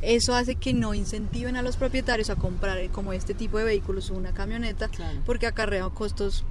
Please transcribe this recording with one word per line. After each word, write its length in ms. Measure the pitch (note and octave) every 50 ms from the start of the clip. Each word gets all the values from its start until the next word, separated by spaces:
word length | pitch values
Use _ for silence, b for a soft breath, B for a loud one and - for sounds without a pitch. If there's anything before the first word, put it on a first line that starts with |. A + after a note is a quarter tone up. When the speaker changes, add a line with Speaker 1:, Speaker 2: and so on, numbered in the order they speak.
| -
Speaker 1:
eso 320 | A3 A#3 A#3 A3+ B3+ B3
hace 220 | B3 B3 B3 B3
que 180 | - - C4+ B3
no 180 | A#3+ A3+ G#3+ G#3
incentiven 640 | G#3 G3+ - G#3+ G#3+ G#3 G3+ - A#3+ B3 B3 B3+
a 60 | B3+ A#3+
los 140 | B3 -
propietarios 520 | - C4+ B3+ B3+ C4 C4 C4 A#3+ A3 G#3+ -
a 80 | G3+
comprar, 400 | - - F#3 F3+ - - G3 F#3 F#3
eh, 120 | F3+ F#3
como 240 | - G3+ G3 F#3+ F#3+
este 180 | F#3 - - G3
tipo 240 | - A3 G#3+ G#3
de 80 | A3 A3
vehículos, 460 | A3+ G#3+ G3 - - G3 G3+ - -
una 240 | F#3+ F#3 F#3+ - -
camioneta, 540 | G3 G3+ G#3+ A3 A#3 A#3 A3+ G3+ - A3 G#3+
Speaker 2:
Claro. 320 | - - E3+ D#3 C#3+ C#3+ -
Speaker 1:
porque 220 | A#3 A#3+ A3 A#3
acarrea 420 | A#3 A3 A3+ G#3+ G#3 G3+ F#3 F#3 F#3+
costos 560 | - - G#3+ G3+ - - G3+ G3 - - - -